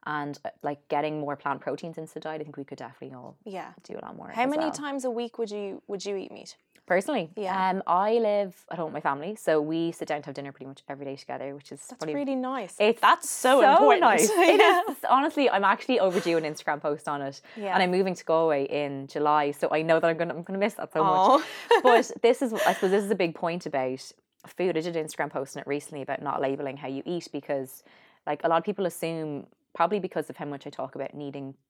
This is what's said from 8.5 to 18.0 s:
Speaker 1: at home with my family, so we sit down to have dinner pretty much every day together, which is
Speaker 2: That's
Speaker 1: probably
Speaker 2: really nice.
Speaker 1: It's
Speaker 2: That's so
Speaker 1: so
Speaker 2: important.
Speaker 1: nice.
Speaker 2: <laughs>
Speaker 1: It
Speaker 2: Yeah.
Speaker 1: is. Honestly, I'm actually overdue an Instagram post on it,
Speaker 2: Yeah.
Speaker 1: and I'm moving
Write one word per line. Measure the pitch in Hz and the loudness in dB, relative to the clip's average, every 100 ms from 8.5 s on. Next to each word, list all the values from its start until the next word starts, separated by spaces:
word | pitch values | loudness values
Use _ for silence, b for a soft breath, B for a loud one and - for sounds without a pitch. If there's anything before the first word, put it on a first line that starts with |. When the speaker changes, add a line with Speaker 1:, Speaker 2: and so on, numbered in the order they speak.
| - _ | -8 _
Speaker 1:
at | 170 | -8
home | 160 | -6
with | 139 | -4
my | |
family, | 156 139 160 214 | -2 -2 -6 -6
so | - 156 | 0 2
we | 151 160 165 | 2 -2 -2
sit | 165 156 | -4 -6
down | 151 | -6
to | 147 | -6
have | 139 | -12
dinner | 139 | -12
pretty | 139 135 | -14 -18
much | 139 _ | -18 _
every | 139 139 | -12 -10
day | 139 | -12
together, | - 131 135 143 | -10 -10 -10 -12
which | - | -16
is | 139 - | -20 -18
Speaker 2:
That's | 247 | -12
Speaker 1:
probably | 160 151 | -6 -4
Speaker 2:
really | 277 262 | -2 -4
nice. | 254 262 190 - | -4 -6 -8 0
Speaker 1:
It's | 208 226 | 2 4
Speaker 2:
That's | 208 339 - | 4 4 2
so | - 254 269 | -2 4 6
Speaker 1:
so | 269 | 8
Speaker 2:
important. | 311 427 370 | 8 8 8
Speaker 1:
nice. | 302 190 - | 6 6 4
Speaker 2:
<laughs> | 415 | 6
Speaker 1:
It | 359 403 | 6 8
Speaker 2:
Yeah. | 392 359 392 | 8 6 2
Speaker 1:
is. | 294 - | -4 2
Honestly, | 269 294 302 269 | 4 4 2 2
I'm | 196 | 4
actually | 196 214 - 247 | 2 2 2 2
overdue | 190 180 175 165 | 4 2 2 0
an | |
Instagram | 156 151 - 147 | 0 -6 -4 -4
post | 151 147 - | -2 -4 -4
on | 143 | -4
it, | 139 139 B B | -6 -10 B B
Speaker 2:
Yeah. | 202 | -2
Speaker 1:
and | 180 | 2
I'm | 185 | 4
moving | 185 | 2